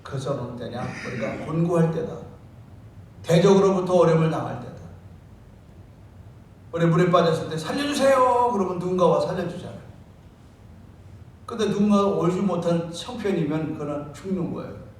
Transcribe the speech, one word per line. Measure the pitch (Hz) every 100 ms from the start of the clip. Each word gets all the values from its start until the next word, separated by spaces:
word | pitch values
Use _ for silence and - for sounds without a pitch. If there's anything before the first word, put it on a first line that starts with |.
그것은 | - 135 - 123
어느 | 120 120
때냐? | 113 113 123 - -
우리가 | 113 113 - -
곤고할 | 160 170 170 165
때다. | 160 - - - - - - - - - - - -
대적으로부터 | - 170 202 196 196 190 180 180
어려움을 | 165 160 160
당할 | 143 - 120
때다. | - - - - - - - - - - - - - - - - - - - - -
우리 | 165 165
물에 | 160 175
빠졌을 | 175 165 - -
때 | -
"살려주세요." | - 277 285 - 269 262 254 240 240
그러면 | 208 180 175
누군가 | 180 180 170
와 | 143
살려주잖아요. | - 185 180 - - - - - - - - - - - - - - - - - - - -
근데 | 214 208
누군가 | 202 208 202 196
오지 | 165 170 185
못한 | 202 170 170 170 160
형편이면 | - - 240 202 175 147 156 151 131
그는 | 143 147 147
죽는 | - 190 180 131
거예요. | - - - - -